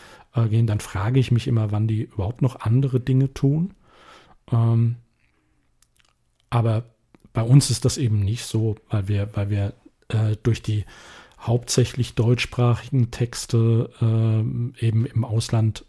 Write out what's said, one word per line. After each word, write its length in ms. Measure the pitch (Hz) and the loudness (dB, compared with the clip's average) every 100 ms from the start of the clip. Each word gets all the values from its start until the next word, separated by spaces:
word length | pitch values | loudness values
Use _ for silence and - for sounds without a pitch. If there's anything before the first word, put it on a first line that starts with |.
| - - _ | -20 -20 _
äh, 140 | - 113 | -2 0
gehen, 180 | 113 117 | 2 0
dann 140 | 107 | -2
frage 400 | - 98 104 131 | -4 -4 0 0
ich 100 | 120 | 2
mich 160 | 120 135 | 0 0
immer, 240 | 117 107 | 0 0
wann 160 | 104 110 | -2 -2
die 160 | 110 | -2
überhaupt 400 | - - 98 - | -4 -6 -6 -2
noch 200 | 131 - | -4 -2
andere 360 | 110 123 135 127 | 0 0 2 -2
Dinge 340 | 123 131 135 | 0 0 0
tun. 400 | - 139 151 180 - _ _ - - _ _ - | 0 0 0 -4 -8 _ _ -20 -20 _ _ -2
Ähm, 460 | 117 117 117 117 120 _ _ _ _ _ _ _ _ _ _ _ _ _ _ _ | 0 2 2 2 -2 _ _ _ _ _ _ _ _ _ _ _ _ _ _ _
aber 320 | 120 113 110 120 _ _ _ - | 0 0 -2 -6 _ _ _ -8
bei 100 | - | -4
uns 280 | 113 139 - | 6 6 6
ist 140 | 117 | 0
das 120 | 127 - | -2 -2
eben 220 | 123 104 | -2 0
nicht 260 | 98 117 | 0 -4
so, 300 | - 113 110 104 _ | -4 -2 -2 -4 _
weil 160 | 107 98 | -4 -2
wir, 300 | 101 104 104 | -2 -2 -4
weil 140 | 101 | -4
wir, 240 | 104 101 - - _ _ | -2 -4 -6 -20 _ _
äh, 280 | 110 110 107 | -2 0 0
durch 200 | - 110 | -2 -2
die 220 | - 107 - - - - - _ | -2 -4 -6 -16 -20 -20 -20 _
hauptsächlich 680 | - 120 - - 117 - 117 | -2 -2 0 0 0 -2 -4
deutschsprachigen 960 | - 113 120 - - 120 117 - 135 117 | 0 2 0 -2 0 0 0 0 0 0
Texte, 800 | - 120 - - 117 113 113 - - | -2 -6 -6 -2 2 4 2 0 -2
ähm, 760 | 113 113 113 110 117 123 120 - | 0 2 2 0 0 -4 -6 -2
eben 280 | 113 110 117 | 0 0 0
im 180 | 113 | -2
Ausland 600 | 113 110 - 113 110 - | -2 -2 0 0 0 -2